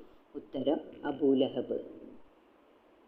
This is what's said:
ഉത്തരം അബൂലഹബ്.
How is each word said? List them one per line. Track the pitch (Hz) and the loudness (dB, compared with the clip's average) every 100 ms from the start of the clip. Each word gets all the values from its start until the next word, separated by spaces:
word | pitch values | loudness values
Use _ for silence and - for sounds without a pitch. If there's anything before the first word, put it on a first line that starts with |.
| - - _ 143 | -20 -20 _ -16
ഉത്തരം | - 139 127 160 - - 143 | -10 -2 2 0 -2 -8 -6
അബൂലഹബ്. | 139 143 131 131 127 - - - - - - - _ _ _ _ - _ _ | 2 4 6 4 0 -2 -4 -6 -14 -16 -18 -20 _ _ _ _ -20 _ _